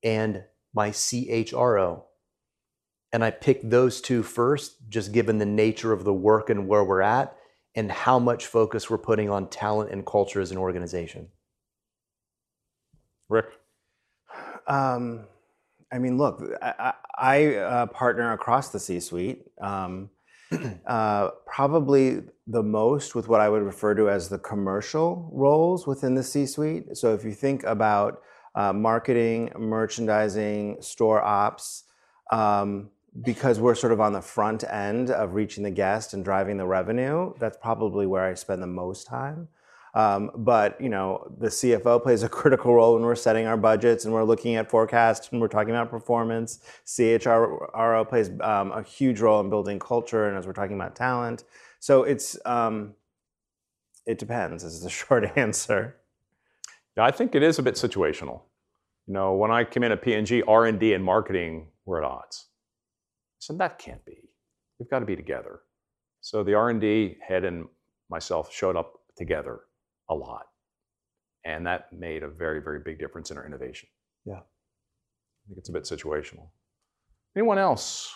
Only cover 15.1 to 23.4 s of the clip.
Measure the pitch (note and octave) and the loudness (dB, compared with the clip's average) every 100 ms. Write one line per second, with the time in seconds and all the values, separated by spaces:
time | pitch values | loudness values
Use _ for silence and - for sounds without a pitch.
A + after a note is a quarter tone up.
15.1 | A#2 G#2 _ _ _ _ _ _ B2+ B2+ | -10 -16 _ _ _ _ _ _ -4 -2
16.1 | B2+ C#3+ - - - B2 - B2 - - | 2 0 0 -10 -8 -8 -4 -6 -6 -10
17.1 | - C3 C#3 D3+ A2+ F#2+ B2 A#2 - B2+ | -2 2 4 4 2 0 0 -2 0 0
18.1 | A2 A#2+ A2 - B2 C3+ G2+ - F2 - | 0 -2 -2 2 0 0 -8 -6 -6 -6
19.1 | F2 F#2 B2 - _ G2 G2 F#2 F#2 G2+ | -6 -6 -6 -14 _ -8 -6 -6 -10 -12
20.1 | _ _ _ _ D#3+ C3 F2+ - A#2+ A2 | _ _ _ _ -8 -8 -12 -4 -2 0
21.1 | G#2 G2 - - - C#3 D#3+ C#3 C#3 C3 | 0 0 -4 -14 -2 2 2 4 4 4
22.1 | A2 - _ - A2+ G#2+ G#2+ A2 C#3+ - | 0 -8 _ -4 -2 0 2 4 2 -2
23.1 | A#2+ G#2+ A2+ | -6 2 4